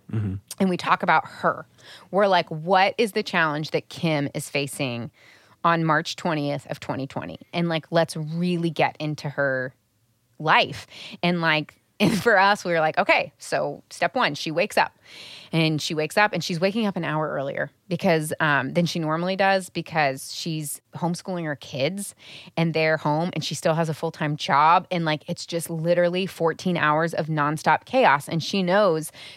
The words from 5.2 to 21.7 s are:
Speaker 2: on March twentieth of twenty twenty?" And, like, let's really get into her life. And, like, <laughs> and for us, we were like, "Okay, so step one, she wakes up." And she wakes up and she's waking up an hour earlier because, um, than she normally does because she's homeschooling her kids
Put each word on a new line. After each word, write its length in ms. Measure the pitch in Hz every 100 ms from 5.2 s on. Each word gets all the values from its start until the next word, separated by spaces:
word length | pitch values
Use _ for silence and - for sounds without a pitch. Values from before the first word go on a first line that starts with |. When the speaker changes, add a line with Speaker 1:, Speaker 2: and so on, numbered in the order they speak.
| - - _ _
Speaker 2:
on 180 | 170 165
March 340 | 160 151 165 -
twentieth 500 | 185 156 143 143 -
of 80 | -
twenty 280 | - - 135
twenty?" 320 | - 82 80 -
And, 160 | 175 170
like, 160 | 160 -
let's 240 | 165 160
really 540 | 165 151 165 180 175 170
get 280 | 156 147 -
into 300 | 151 151 151
her 420 | 139 143 131 127 - _ _ _ _ _ _
life. 480 | 156 160 - 147 - - - -
And, 180 | 175 175
like, 400 | 165 156 151 _ _
<laughs> 120 | _
and 120 | 214 202
for 160 | 190 202
us, 260 | 196 202
we 80 | 190
were 80 | 165
like, 180 | 156 160
"Okay, 340 | 202 294 - _
so 440 | - 143 147 143 _
step 260 | - 170
one, 200 | 262 214
she 160 | 151 -
wakes 260 | 156 208 -
up." 160 | 160 _ - - - - -
And 280 | 160 160 156
she 140 | -
wakes 220 | 156 156 -
up 160 | 208
and 100 | 180
she's 160 | - 170
waking 280 | 190 214 208
up 100 | 190
an 80 |
hour 240 | 151 151 156
earlier 420 | 151 139 - 143 _ _
because, 460 | 175 196 160 156 -
um, 320 | 160 143 131
than 140 | 156 170
she 120 | 175
normally 380 | 156 160 180 190
does 320 | 196 190 185
because 680 | - 165 165 143 135 -
she's 460 | - 170 156 147 - _ -
homeschooling 480 | 175 175 - 180
her 100 | 160
kids 600 | 143 -